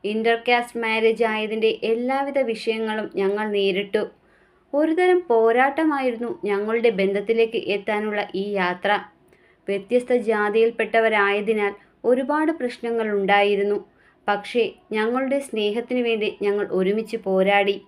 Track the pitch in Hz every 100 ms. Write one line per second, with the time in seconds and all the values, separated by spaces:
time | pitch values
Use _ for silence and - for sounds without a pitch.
0 | 202 220 226 233 226 240 240 233 226 220
1 | 226 226 226 214 214 220 220 226 214 226
2 | 247 269 277 277 240 220 226 220 220 214
3 | 208 - 196 202 214 202 196 190 196 214
4 | - _ _ _ _ _ _ 285 320 320
5 | 359 359 349 233 226 240 269 285 320 277
6 | 262 226 240 180 208 202 208 233 233 190
7 | 190 202 202 226 226 226 - 202 202 208
8 | 214 208 - 190 202 196 180 180 202 202
9 | 185 _ _ _ _ _ - 196 196 247
10 | 247 247 214 214 208 214 226 233 220 226
11 | 220 214 202 202 208 214 202 202 _ _
12 | 233 254 269 294 311 320 247 - 233 233
13 | 220 202 196 202 202 202 202 208 - _
14 | _ _ - 202 - 240 220 - _ 214
15 | 220 247 262 277 269 220 208 214 233 254
16 | 233 220 208 - 202 202 202 185 185 214
17 | 220 220 190 190 190 202 202 202